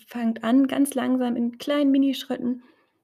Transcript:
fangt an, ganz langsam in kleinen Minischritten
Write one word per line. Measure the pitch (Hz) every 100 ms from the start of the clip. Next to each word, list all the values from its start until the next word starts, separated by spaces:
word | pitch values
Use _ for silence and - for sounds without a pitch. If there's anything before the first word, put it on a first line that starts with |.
| -
fangt | 240 233 226
an, | 226 262 269
ganz | 262 277
langsam | 262 247 254 247 233
in | 240 240
kleinen | - 294 285
Minischritten | 277 277 262 - 247 247 247 - _ _ _